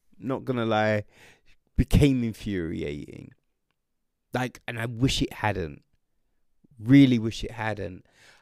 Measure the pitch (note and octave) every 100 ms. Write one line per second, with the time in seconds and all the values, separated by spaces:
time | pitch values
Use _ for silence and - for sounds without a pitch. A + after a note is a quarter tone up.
0 | _ - A#2 B2 A#2+ B2 A2+ G#2+ G#2+ G#2+
1 | - _ - _ _ _ _ - C3+ -
2 | D3 C3 A#2 G#2 G#2 F#2+ E2 F2+ D#2+ D2
3 | - - - - _ _ _ _ _ _
4 | _ _ _ B2 B2 - - A#2 A#2 A2+
5 | C3+ - C#3+ - G#2+ F#2+ D#2+ C#2 _ _
6 | _ _ _ _ _ _ _ - G#2+ C#3
7 | C3+ B2 A2 - G#2+ A2+ A2 G#2 F#2+ F2+
8 | _ _ - -